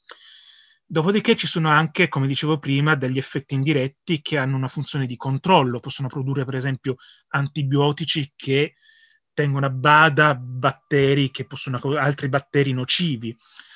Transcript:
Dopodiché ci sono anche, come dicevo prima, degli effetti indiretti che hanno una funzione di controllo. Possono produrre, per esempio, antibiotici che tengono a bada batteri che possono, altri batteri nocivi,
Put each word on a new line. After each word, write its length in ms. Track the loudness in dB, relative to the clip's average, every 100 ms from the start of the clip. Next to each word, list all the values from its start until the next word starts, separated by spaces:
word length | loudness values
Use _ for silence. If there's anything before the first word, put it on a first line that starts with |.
| _ -20 -20 -20 -20 -20 _ _ _
Dopodiché 400 | -2 0 0 2
ci 140 | 2 2
sono 220 | 0 4
anche, 360 | 4 2 0 0
come 220 | 2 0
dicevo 320 | 0 -2 -2
prima, 340 | 0 0 2
degli 240 | 2 0 -4
effetti 360 | -4 -8 -4
indiretti 680 | -2 0 0 -2 -8 -4 -4
che 160 | -2 -2
hanno 160 | -2
una 140 | -2 -4
funzione 380 | -6 -6 -4 -4
di 100 | -6
controllo. 640 | -4 -4 4 4 4 -2
Possono 260 | -8 -8 -6
produrre, 380 | -6 -4 -4
per 100 | -4
esempio, 400 | -4 -4 -4 -6 -8 -10 _ _
antibiotici 1040 | -4 -4 -4 -2 2 2 0 -4 -4 -4 _
che 400 | -2 0 0 _ _ _ _ _ _
tengono 340 | -4 -2 0 -2
a 40 |
bada 640 | 0 6 6 6 6 2 2
batteri 960 | -6 -2 -2 -2 _ 0 2 2 0
che 140 | -4 -10
possono, 340 | -10 -8 -6 -4 0
altri 320 | 0 -2 -2
batteri 440 | -2 0 0 0
nocivi, 640 | -2 -2 0 0 -4 -8 -14 _ -20 -20